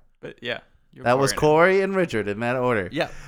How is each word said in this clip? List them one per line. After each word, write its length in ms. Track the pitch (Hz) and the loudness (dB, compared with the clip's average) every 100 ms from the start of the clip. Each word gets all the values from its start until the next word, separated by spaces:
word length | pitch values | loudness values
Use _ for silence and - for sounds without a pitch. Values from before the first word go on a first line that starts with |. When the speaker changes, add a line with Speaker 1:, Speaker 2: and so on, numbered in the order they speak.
| _ _ | _ _
Speaker 1:
But, 180 | - - | -20 -14
yeah, 180 | 120 113 - _ _ | -10 -10 -12 _ _
you're 100 | - | -4
Speaker 2:
That 140 | 123 127 | 0 2
was 140 | 135 | 2
Speaker 1:
Corey 60 | 104 | 2
now. 20 | |
Speaker 2:
Corey 400 | 151 156 180 196 | 4 6 4 4
and 140 | 196 190 | 0 -2
Richard 320 | 170 107 101 | -2 -2 -4
in 100 | 101 | -4
that 160 | 120 | -4
order. 340 | 127 123 110 90 | -2 0 -2 -2
Speaker 3:
Yeah. 160 | 139 156 - | -6 -8 -8